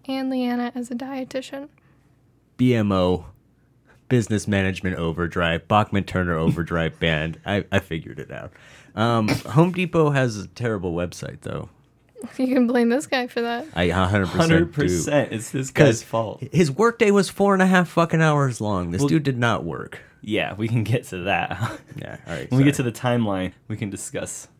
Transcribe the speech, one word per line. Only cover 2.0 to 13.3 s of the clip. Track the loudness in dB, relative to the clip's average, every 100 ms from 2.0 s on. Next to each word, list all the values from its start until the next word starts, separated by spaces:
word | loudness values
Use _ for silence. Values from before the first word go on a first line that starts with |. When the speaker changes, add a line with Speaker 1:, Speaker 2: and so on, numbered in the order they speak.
| _ _ _ _ _ 0
Speaker 2:
B | 2
M | 4 4
O, | 4 4 2 -2 -20 _ _ _ _ _ _ -2
Business | 0 2 -2 0
Management | 0 0 -2 -4 -2
Overdrive, | -2 -2 -2 0 0 0 2
Bachman | 2 2 0 -2
Turner | -2 0 0
Overdrive | 0 0 -2 -2 -2 -2
<laughs> |
Band. | 0 0 -2 -6 -4
I, | -4 -2
I | -2
figured | -2 -6 -8 -14
it | -14
out. | -12 -14 -18 -20 -20 -10 -2
Um, | 0 2 0
Home | -2 0 2 2
Depot | 2 -2 2 2
has | 2 0 -2
a | -10
terrible | -6 -4 -2 -2 -2
website, | -4 -6 -12 -10
though. | -10 -10 -10 _ _ _ _ -18 -12 -4
Speaker 1:
You | 0
can | 2 2
blame | 2 2
this | 2 0
guy | -4
for | -4